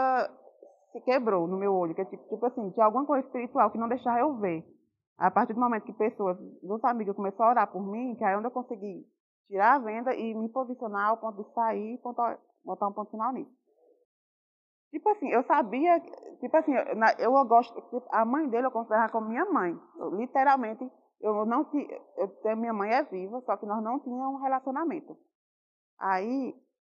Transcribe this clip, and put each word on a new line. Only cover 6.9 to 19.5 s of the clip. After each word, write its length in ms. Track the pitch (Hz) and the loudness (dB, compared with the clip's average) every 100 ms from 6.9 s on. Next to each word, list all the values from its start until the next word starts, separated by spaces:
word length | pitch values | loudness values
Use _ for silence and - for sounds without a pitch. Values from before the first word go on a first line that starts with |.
| 240 202 202 | 0 -2 -4
começaram 300 | 196 196 226 | -4 2 4
a 40 | |
orar 220 | 240 202 | 4 2
por 80 | 180 | -2
mim, 340 | 196 214 254 226 | -6 -6 -6 -2
que 80 | |
aí 120 | 214 202 | 0 0
onde 100 | 226 | -2
eu 60 | |
consegui 540 | 254 254 220 202 170 - _ _ _ - | -6 -8 -10 -10 -12 -16 _ _ _ -6
tirar 280 | 196 214 | 2 4
a 40 | 277 | 4
venda 360 | 220 220 247 | 2 -4 -4
e 200 | 254 226 | -2 -4
me 140 | 220 226 | -4 -4
posicionar 580 | 247 247 254 220 202 208 | -4 -6 -6 -6 -2 0
ao 80 | 226 | 0
ponto 260 | 220 214 | -4 -8
de 100 | 214 | -6
sair 400 | - 226 202 214 | -2 0 0 -4
e 40 | 247 | -8
ponto, 220 | 247 240 233 226 _ _ | -8 -2 -2 -2 _ _
botar 240 | - 185 202 | -10 -4 -4
um 40 | |
ponto 180 | 202 208 | -4 -8
final 220 | 220 226 | -4 -4
nisso. 180 | 247 - _ _ _ _ _ _ _ _ _ _ _ _ _ _ | -4 -8 _ _ _ _ _ _ _ _ _ _ _ _ _ _
Tipo 200 | 302 427 | -2 0
assim, 180 | 415 254 | 0 2
eu 140 | 233 | 2
sabia, 580 | - 294 233 240 339 339 - - - - | 4 2 2 2 4 4 0 -16 -18 -12
tipo 160 | 254 320 | 0 2
assim, 160 | 311 | 4
eu, 240 | 247 - 196 | 2 0 2
na, 160 | 220 - | 2 4
eu 140 | 226 269 | 4 4
gosto, 300 | 247 233 247 | 6 6 4
tipo, 320 | - - 247 - | -4 -10 -10 -2
a 140 | 220 | 0
mãe 240 | 226 277 302 | 2 0 0
dele 180 | 226 262 | 0 0
eu 40 | |
considerava 420 | 233 233 214 220 | -2 0 2 2
como 160 | 226 220 | 0 -4
minha 160 | 240 | -2
mãe. 340 | 415 | 0